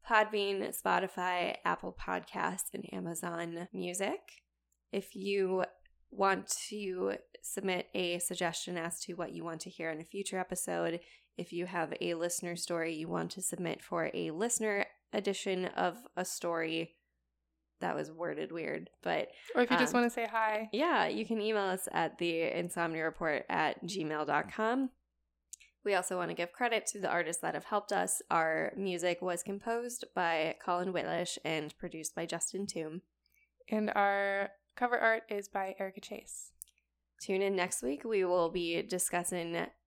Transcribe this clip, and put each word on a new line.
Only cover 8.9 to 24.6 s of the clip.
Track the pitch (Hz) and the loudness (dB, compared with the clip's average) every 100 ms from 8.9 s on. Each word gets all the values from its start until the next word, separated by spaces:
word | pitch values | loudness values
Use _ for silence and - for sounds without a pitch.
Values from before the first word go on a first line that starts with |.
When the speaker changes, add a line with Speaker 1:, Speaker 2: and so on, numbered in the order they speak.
| 175 | -6
Speaker 1:
to | - | -8
what | 175 170 | -6 -6
you | 170 | -4
want | 165 165 | -6 -8
to | 180 | -10
hear | - 165 | -6 -6
in | 156 | -6
a | |
future | 165 196 196 190 | -8 -6 -4 -2
episode, | 180 180 - 170 170 170 - - _ - | -2 -4 -2 0 0 -2 -8 -20 _ -10
if | 175 | -6
you | 170 180 | -4 -2
have | 180 151 - | -2 -2 -2
a | 175 | -2
listener | 170 170 170 175 | 0 -2 -2 -4
story | 175 - 170 165 | -6 -2 -2 -2
you | 160 165 | -4 -2
want | 170 170 | -2 -4
to | - | -4
submit | - - 170 - | -4 -2 -4 -4
for | - 175 160 | -4 -2 -2
a | - 165 | -2 -4
listener | 156 233 - 214 202 - _ _ | -2 0 2 2 0 -2 _ _
edition | 214 196 190 202 185 180 | -2 0 -2 -2 -2 0
of | - 180 185 - - | 2 0 0 -8 -6
a | |
story, | 180 - 175 170 160 165 165 _ _ _ _ _ _ _ _ _ | -4 -2 -2 0 0 -2 -4 _ _ _ _ _ _ _ _ _
that | 180 151 | -2 -2
was | 151 | -4
worded | 160 170 147 151 | -4 -4 -4 -4
weird, | 165 160 147 - _ | -4 -4 -4 -6 _
but, | 175 160 - - - | -2 0 -2 -8 -4
Speaker 2:
Or | 480 | 2
if | 240 | 4
you | 254 | 4
just | 247 | 6
Speaker 1:
um, | 247 | 4
Speaker 2:
wanna | 240 | 4
say | 240 233 | 0 -2
hi. | 226 220 214 214 | 0 2 0 -2
Speaker 1:
Yeah, | 208 330 247 165 | 2 4 4 4
you | 208 214 | 0 0
can | 226 | 0
email | 208 214 | 2 2
us | 196 185 - | 2 0 0
at | - 160 - | 0 0 0
the | 170 165 | 0 2
insomnia | 165 - 175 175 170 160 | 2 0 -2 0 0 0
report | 160 - 165 147 - | -2 0 0 0 0
at | 175 156 - | 2 2 0
gmail | 170 190 156 151 147 | -4 -2 -2 0 2
dot | 147 185 | 2 2
com. | - | 0